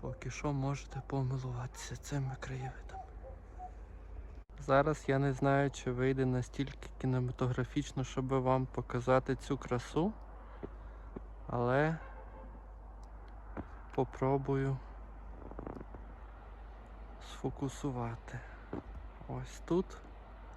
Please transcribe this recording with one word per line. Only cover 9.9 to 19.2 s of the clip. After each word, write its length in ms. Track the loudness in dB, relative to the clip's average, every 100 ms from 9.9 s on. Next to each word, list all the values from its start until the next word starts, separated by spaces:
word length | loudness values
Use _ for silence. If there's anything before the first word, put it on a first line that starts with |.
| 2 2 2 -8 -14 -14 -10 -10 -10 -12 -12 -10 -10 -10 -10 -2
але 520 | 2 6 6 6 4 -4 -10 -12 -10 -10 -12 -12 -12 -12 -12 -12 -12 -12 -12 -8 -8 -8 -10 -4
попробую 800 | 0 0 2 4 6 4 4 4 2 -2 -10 -10 -10 -10 -10 -8 -8 -6 -8 -8 -10 -10 -12 -12 -12 -14 -12 -12 -14 -14 -12 -12 -12 -12
сфокусувати. 1080 | -4 -4 0 -2 0 -2 0 -2 -4 -6 -8 -8 -12 -8 -8 -6 -8 -10 -10